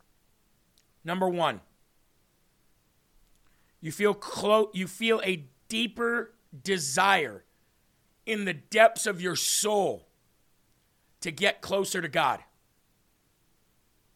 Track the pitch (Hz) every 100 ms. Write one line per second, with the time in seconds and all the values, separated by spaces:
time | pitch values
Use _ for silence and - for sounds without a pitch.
0 | _ _ _ _ _ _ _ _ _ _
1 | 160 185 185 175 156 101 - _ _ _
2 | _ _ _ _ _ _ _ _ _ _
3 | _ _ _ _ _ _ _ _ 156 151
4 | 208 202 - - 196 220 214 185 185 -
5 | 226 220 196 180 135 _ _ 226 233 -
6 | 240 240 220 _ _ 139 190 190 139 139
7 | 196 190 135 95 - _ _ _ _ _
8 | _ _ - 214 196 156 - 214 220 226
9 | 220 180 180 156 - - 208 208 170 110
10 | - _ _ _ _ _ _ _ _ _
11 | _ _ - 139 196 - - 196 190 190
12 | 165 165 143 107 - _ _ _ _ _
13 | _ _ _ _ _ _ _ _ _ _
14 | _